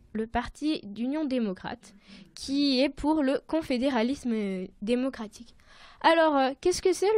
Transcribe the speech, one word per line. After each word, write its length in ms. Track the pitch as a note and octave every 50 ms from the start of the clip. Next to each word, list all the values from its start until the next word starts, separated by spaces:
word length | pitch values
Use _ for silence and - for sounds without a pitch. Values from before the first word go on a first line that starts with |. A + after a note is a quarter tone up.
| - _ -
le 120 | G#3+ A3+
Parti 540 | A3+ - A#3 A#3 - - - C#4+ D4+ D#4 -
d'Union 440 | - G3+ G3+ G#3 A#3+ C4 C#4+ D#4 D#4+
démocrate, 680 | C4 C4 B3 A3+ G3+ F#3 - - - - - - - - - _ - G3 - - - _
qui 460 | - - C4+ C4+ C#4+ C#4+ C#4+ C4 B3
est 80 | C#4 D4+
pour 340 | C#4+ - - D4 D#4 D#4
le 180 | C#4 C4 C#4+ - -
confédéralisme 880 | - D#4+ D#4+ D#4+ - C4 A#3 B3+ C#4+ C4 A3+ A3 A#3+ C#4 - - A#3+ A3+ A3 G3+ G3 F#3+ F#3 F#3 - - _
démocratique. 720 | G3+ G#3+ A#3+ B3 B3+ C4+ C4 - A3 G#3 - - A#3 - - - _ - - - - - - -
Alors, 360 | - D4+ E4 E4 D#4+ D#4 D4
euh, 140 | C#4 C4 C4 C#4 -
qu'est-ce 200 | - F4+ F4 -
que 140 | - F#4+ E4+
c'est 180 | - F#4 G4+ A4